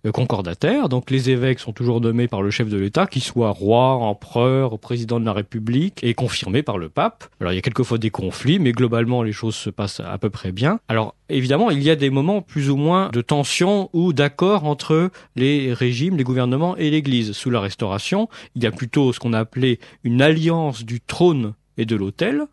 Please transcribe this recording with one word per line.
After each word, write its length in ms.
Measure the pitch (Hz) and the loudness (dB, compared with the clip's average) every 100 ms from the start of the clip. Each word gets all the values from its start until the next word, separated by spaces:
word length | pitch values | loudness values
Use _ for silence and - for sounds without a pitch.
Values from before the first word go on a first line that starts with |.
| 107 | -4
euh, 60 | |
concordataire, 800 | - 123 107 87 82 151 277 196 | 0 0 0 -2 -2 0 2 0
donc 200 | 123 - | -2 0
les 220 | 135 127 | 0 2
évêques 280 | 127 131 123 | 2 2 -2
sont 120 | - | -6
toujours 300 | 110 120 117 | -4 0 2
nommés 260 | 117 117 120 | 2 0 0
par 160 | 98 | 0
le 80 | 101 | -2
chef 180 | 104 110 | -2 -2
de 80 | 101 | 0
l'État, 300 | 98 156 196 | 0 0 0
qu'il 160 | 131 | -2
soit 260 | - 123 110 | -4 0 0
roi, 440 | 98 98 117 127 131 | 0 4 4 4 2
empereur, 840 | 110 101 - 117 123 131 131 110 | -2 -4 -4 0 2 2 0 -4
président 420 | - 120 113 117 | -6 -6 -2 -2
de 60 | 113 | 0
la 80 | |
République, 680 | 98 110 113 110 127 190 - | -2 -4 -6 -2 0 0 -2
et 100 | 120 | -2
confirmé 480 | 120 120 - - 117 | 0 -2 -4 -2 -2
par 160 | 151 101 | -2 -4
le 120 | 80 | -4
pape. 340 | - 208 - - - | -2 -2 -4 -20 -8
Alors, 140 | 90 | -4
il 20 | 92 | -2
y 40 | |
a 40 | |
quelquefois 340 | 123 120 123 113 | -2 -2 -2 -2
des 140 | 110 | -2
conflits, 480 | - 92 - 123 190 | -4 -8 -4 0 2
mais 140 | 135 | 2
globalement, 500 | 117 120 117 117 123 | 2 0 0 0 0
les 80 | 113 | -2
choses 240 | 104 113 - | -4 -6 -6
se 160 | 107 | -8
passent 300 | - 101 - | -6 -8 -6
à 160 | 101 101 | -10 -6
peu 100 | 110 | -6
près 220 | - 95 | -6 -8
bien. 280 | 92 139 226 - | -2 0 -2 -2
Alors, 280 | 113 107 - - | -2 -2 -8 -4
évidemment, 420 | 143 127 143 233 | -2 2 2 2
il 100 | 143 | 2
y 80 | 139 | 2
a 60 | 156 | 4
des 160 | 139 | 2
moments 320 | 135 156 208 | 2 0 -2
plus 260 | - 151 139 | -4 -2 0
ou 60 | 139 | 2
moins 340 | 151 185 190 | 2 2 0
de 100 | 120 | -2
tension 680 | 120 147 135 - 180 208 190 | 0 0 0 0 2 2 0
ou 200 | 170 180 | 0 2
d'accord 520 | 143 143 - 180 202 151 | 2 2 2 2 2 0
entre 440 | 143 - 156 180 - - - | -2 0 2 2 -4 -10 0
les 380 | 131 147 131 | 2 2 0
régimes, 440 | 120 123 120 165 175 | 0 0 0 0 0
les 60 | |
gouvernements 540 | 123 127 123 131 175 - | 0 0 0 0 0 0
et 140 | 151 | 0
l'Église. 400 | 156 139 123 107 | 0 2 0 0
Sous 180 | 101 131 | -4 -2
la 100 | 117 | -2
Restauration, 680 | 98 - 104 98 - 196 226 - - 127 | -2 -4 -4 -2 -2 -2 -2 -6 -12 -2
il 60 | |
y 60 | 113 | -2
a 40 | |
plutôt 400 | - 120 151 135 | -2 -2 0 2
ce 60 | 120 | 0
qu'on 140 | 120 | -2
a 60 | 113 | -2
appelé 400 | 110 127 131 120 - - | -2 -2 0 0 -6 -8
une 180 | 120 120 | -2 4
alliance 640 | 147 160 160 165 151 113 | 4 4 2 0 -2 -4
du 180 | 113 120 | -8 -10
trône 520 | - - 175 143 107 107 _ - | -6 2 2 2 -2 -8 _ -6
et 80 | 110 | -2
de 100 | 110 | -2
l'autel, 500 | 98 - 190 285 302 | -2 -2 -2 -2 -4